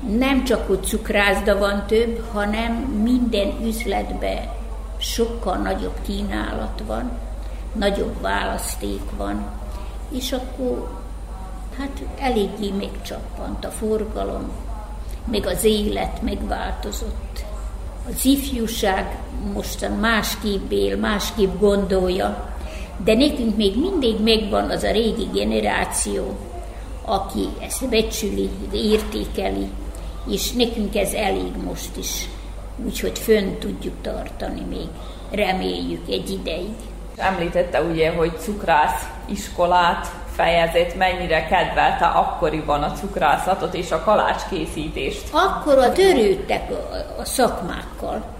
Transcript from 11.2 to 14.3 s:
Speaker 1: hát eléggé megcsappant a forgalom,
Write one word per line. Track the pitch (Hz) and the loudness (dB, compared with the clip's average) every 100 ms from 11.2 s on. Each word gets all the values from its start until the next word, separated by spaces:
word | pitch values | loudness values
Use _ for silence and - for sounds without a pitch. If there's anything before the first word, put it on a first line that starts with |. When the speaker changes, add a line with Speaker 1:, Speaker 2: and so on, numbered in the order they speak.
| - - - - - 240 | -10 -10 -10 -8 -8 -6
Speaker 1:
hát | 269 - 269 - | -6 -6 -8 -2
eléggé | 269 226 190 185 202 | 0 2 0 -2 -2
megcsappant | 196 - - - - - - - 101 | -2 -4 -6 -8 -8 -8 -8 -6 -6
a | - | -6
forgalom, | - 220 214 208 202 196 | -4 0 0 0 -2 -2